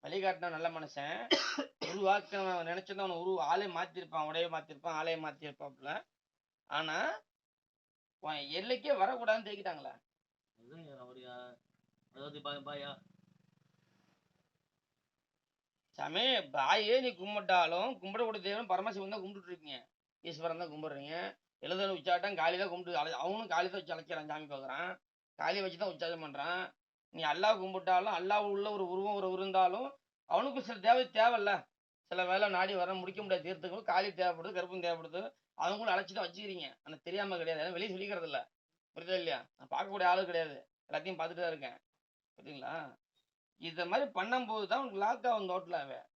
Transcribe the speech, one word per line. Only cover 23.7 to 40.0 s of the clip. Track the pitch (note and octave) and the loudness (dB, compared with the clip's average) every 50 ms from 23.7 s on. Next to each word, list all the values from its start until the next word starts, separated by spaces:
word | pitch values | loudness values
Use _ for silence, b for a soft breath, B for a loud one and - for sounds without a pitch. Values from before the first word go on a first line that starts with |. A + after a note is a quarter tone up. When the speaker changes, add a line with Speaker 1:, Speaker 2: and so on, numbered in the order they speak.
Speaker 1:
தான் | F3+ G3 | 0 -6
வச்சு | E3+ D3+ E3+ | -6 -6 -8
அழைக்கிறான், | D#3+ D#3+ - F3 D#3 D3+ | -8 -6 -6 -6 -6 -4
சாமி | D3+ D3+ D3+ D#3 | -6 -6 -6 -6
பார்க்கறான். | D3 C#3+ C3+ C3+ C3 C3 C#3+ E3+ F3+ F#3 - _ _ _ _ _ _ _ - | -8 -8 -8 -6 -6 -4 -4 -4 -4 -6 -8 _ _ _ _ _ _ _ -2
காளியை | D3+ D#3 F3+ G3+ G3 | 0 0 0 2 0
வச்சு | F#3+ F3+ E3+ | -2 -2 -2
தான் | G#3 G3 E3+ | -4 -4 -2
உச்சாரம் | D3 E3 E3 E3+ E3 D#3+ | -2 -2 -4 -2 -4 -6
பண்றான். | D3+ C#3 C#3 C#3+ D#3+ F3 F3+ F#3 F3 - _ _ _ _ _ _ _ | -8 -6 -4 -2 -2 0 -2 -2 -6 -8 _ _ _ _ _ _ _
நீ | _ - - | _ -2 0
அல்லாஹ் | D3 D3 E3+ G3 G#3+ A3 G3+ | 0 2 4 6 6 6 6
கும்பிட்டாலும், | F#3 F#3+ F#3+ F#3+ F#3 F#3 F#3 F3+ F#3+ G#3+ G3+ | 4 -4 -4 -2 2 6 6 6 6 4 0
அல்லாஹ் | E3+ F3+ F#3+ G#3 G#3 G#3 | 0 2 4 4 4 4
உள்ள | G3+ G3+ G3 G3+ G#3+ | 2 0 0 0 0
ஒரு | G#3 G3+ F#3+ F3 | 0 -2 -2 -2
உருவம் | F3+ F#3+ G3 G#3 G#3 | 0 -2 0 0 0
ஒரு | G3+ F#3+ F#3 F#3 | 0 0 0 0
இருந்தாலும், | F#3+ G3 G3 F#3+ F#3+ F#3 F3+ F#3 G#3+ B3+ C#4 C#4 - _ _ _ _ _ | -2 -2 2 6 6 6 6 6 2 -4 -6 -8 -12 _ _ _ _ _
அவனுக்கும் | _ D#3+ F#3 A#3 C#4 B3+ C4+ - | _ 2 4 4 2 0 -4 -6
சில | F#3+ A#3 G#3 | -6 -8 0
தேவை | F3+ A3 A#3+ B3+ B3+ | 6 8 8 8 6
தேவைல்ல. | - - A3 A3 A#3+ B3 A3+ G3+ G3+ G3+ F3 - _ _ _ _ _ _ _ _ _ | 2 4 6 6 6 6 6 4 2 2 2 0 _ _ _ _ _ _ _ _ _
சில | F3+ F3+ F#3 | 0 0 2
வேலை | F3+ F#3 G3 G#3 G3+ | 4 4 4 4 4
நாடி | F#3+ F3+ F#3 F#3+ G3+ | 6 4 2 4 2
வர | F#3 F3+ F3 F#3+ | 0 2 0 0
முடிக்க | F#3 F#3 F#3+ F#3+ G#3 G#3+ | -2 -4 -6 -6 -6 0
முடியாத | G3 F#3 F3+ D3+ E3+ | 0 0 0 0 -4
தீர்த்துக்கும் | F#3 E3+ D#3 F#3 F3 A3 A3 | -6 -4 -6 -6 -6 -4 -2
காளி | - E3+ F#3 G3 G3+ | 2 4 4 4 2
தேவைப்படுது, | F#3 E3 F#3 F3+ E3+ E3 E3 G3 G3+ | 0 2 2 2 2 0 -4 -4 -2
கருப்பன் | F3+ E3+ F3 F#3 F#3 | -2 -4 -4 -4 -4
தேவைப்படுது. | E3+ F3 E3+ E3 E3 D#3 D3+ F3+ F#3+ - - _ _ _ _ | 0 0 -2 -2 -4 -8 -8 -6 -6 -8 -10 _ _ _ _
அவங்களும் | - D#3 F3 G3+ G#3 - G#3+ F3+ | -2 0 0 0 0 2 2 2
அழைச்சு | F#3+ G3 E3+ F#3+ | 2 2 -2 -4
தான் | G#3+ - F3 | -4 -4 -4
வச்சுக்கிறீங்க. | E3+ F#3+ G#3+ G3+ F#3+ F3+ D3+ C3+ C3 _ _ | -4 -8 -8 -8 -8 -6 -8 -10 -12 _ _
ஆனா | D3+ D#3 D3 _ | -14 -14 -12 _
தெரியாம | E3+ F3 G3+ G3+ G3 F#3+ | -4 -2 -2 0 0 0
கிடையாது. | F3 E3 E3 E3 D#3 D3+ F3+ | -2 0 0 0 0 0 -2
ஏன்னா | F3+ | -2
வெளியே | E3+ G3 A3 F#3 | -2 -4 -4 -4
சொல்லிக்கிறது | F#3 G3 G3+ G3+ F3+ E3 | -6 -4 -4 -4 -4 -4
இல்ல. | D#3 C#3+ B2+ A#2+ _ _ _ _ _ _ _ _ _ _ | -2 -4 -4 -4 _ _ _ _ _ _ _ _ _ _
புரியுதா | - E3+ F3 F#3 | -12 -4 -2 -2
இல்லையா? | F#3 F3+ E3 D3 B2 A#2+ _ _ | 0 0 0 -2 -2 -4 _ _
நான் | _ C#3 B2+ | _ -10 -6
பார்க்கக்கூடிய | - - F#3 G3 G3 G3+ | -2 -2 -2 -2 0 4